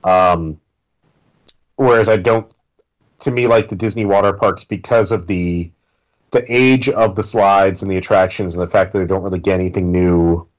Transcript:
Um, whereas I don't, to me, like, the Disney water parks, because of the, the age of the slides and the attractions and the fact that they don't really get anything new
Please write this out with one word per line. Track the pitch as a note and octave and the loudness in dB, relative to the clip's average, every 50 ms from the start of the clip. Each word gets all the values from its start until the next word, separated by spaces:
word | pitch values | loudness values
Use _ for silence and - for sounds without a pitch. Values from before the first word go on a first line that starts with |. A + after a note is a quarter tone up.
| - | 0
Um, | F#2 F#2 F#2 F#2 F2+ F2 E2+ E2 D#2+ D2+ - _ _ _ _ _ _ _ _ _ _ _ _ _ _ _ _ _ _ _ _ _ _ _ | 2 2 4 4 2 2 0 -4 -8 -10 -14 _ _ _ _ _ _ _ _ _ _ _ _ _ _ _ _ _ _ _ _ _ _ _
whereas | - C#3 B2+ A#2+ A2+ G#2+ A2 | -2 2 2 4 4 4 2
I | A2 | 2
don't, | G#2 F2+ A#2 A2+ A2+ G#2+ _ _ _ _ _ _ _ _ _ _ _ _ _ _ _ | 2 2 0 0 0 -2 _ _ _ _ _ _ _ _ _ _ _ _ _ _ _
to | - C#3 | -8 -4
me, | B2 B2 A#2+ | -2 -2 0
like, | A#2 A#2 A2+ G#2+ - | 2 2 2 2 0
the | G#2 | -6
Disney | F2+ A2 A2 G2 A#2 G#2+ | -6 -4 -6 -4 -4 -2
water | G2+ G2 G2+ G2+ G2+ | 2 2 2 2 2
parks, | G2 G2 - G2+ F#2+ - - | 0 0 -2 -2 -2 -2 -10
because | _ G#2+ F#2 - - A#2+ A#2 G#2+ F2+ | _ -10 -10 -4 0 0 0 2 0
of | A2+ F2 E2+ | -2 -4 -4
the, | F2 G2 F2+ F2 F2 F2 F2 E2+ E2+ _ _ _ _ _ _ _ _ _ _ _ _ | -4 -4 -4 -2 -2 -4 -4 -6 -8 _ _ _ _ _ _ _ _ _ _ _ _
the | - B2 A#2+ - | -4 -4 -2 0
age | A#2+ B2 B2+ C3 C3 B2+ A2+ C3+ | 0 2 4 4 4 2 0 -2
of | - G#2+ A2+ G#2+ F#2+ | 0 0 0 0 0
the | G#2 | -4
slides | G#2 - - A2+ G2+ G2 G2 G2 G2 G2 F#2+ - | -6 -4 0 2 2 4 4 4 4 2 0 -4
and | - G2 | -6 -4
the | F#2+ | -4
attractions | F#2 F2 - G#2+ F#2+ F#2+ F#2 - - G2+ F2+ E2 | -4 -2 0 2 2 2 0 -2 -6 -8 -6 -4
and | F2 F2+ | -6 -6
the | E2 | -2
fact | - G2+ F#2+ F#2 | 0 0 0 0
that | - G2+ | -2 -4
they | F#2 | -2
don't | E2+ F#2+ F#2+ | -2 -2 -4
really | F2+ G2 F#2 F2 | -4 -4 -6 -4
get | E2 G2 F#2+ | -2 -2 0
anything | F2+ F#2 F#2 F2 G2+ F#2 F2 | 0 -2 -2 -2 -2 -2 0
new | F2 F2+ F2+ F2+ F2 E2+ E2+ E2+ E2+ E2 - _ _ | 0 2 2 2 2 2 2 2 0 -2 -4 _ _